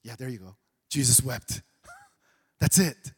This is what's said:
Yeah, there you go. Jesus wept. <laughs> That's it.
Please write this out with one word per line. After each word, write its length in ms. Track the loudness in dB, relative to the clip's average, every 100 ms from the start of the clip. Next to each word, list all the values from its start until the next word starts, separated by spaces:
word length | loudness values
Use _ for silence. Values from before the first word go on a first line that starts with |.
Yeah, 120 | -18 -12
there 120 | -12
you 100 | -12
go. 160 | -16 -20 _ _ _
Jesus 320 | 0 4 4
wept. 400 | 2 -8 -10 -14 _ _ -20 -20 _
<laughs> 480 | _ _ _ _ _
That's 200 | 0 2
it. 320 | 0 -4 -20